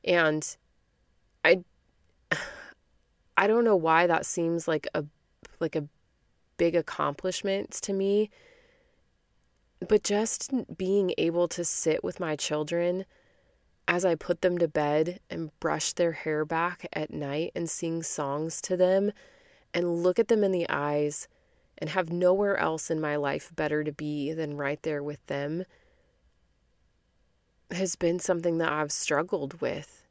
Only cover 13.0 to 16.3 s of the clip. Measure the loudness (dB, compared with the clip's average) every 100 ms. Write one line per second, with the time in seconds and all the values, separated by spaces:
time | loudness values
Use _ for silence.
13 | -6 _ _ _ _ _ _ _ 0 2
14 | 2 0 -2 0 2 2 0 2 2 2
15 | 0 -4 _ -8 -8 _ -2 -2 -2 0
16 | 0 0 -4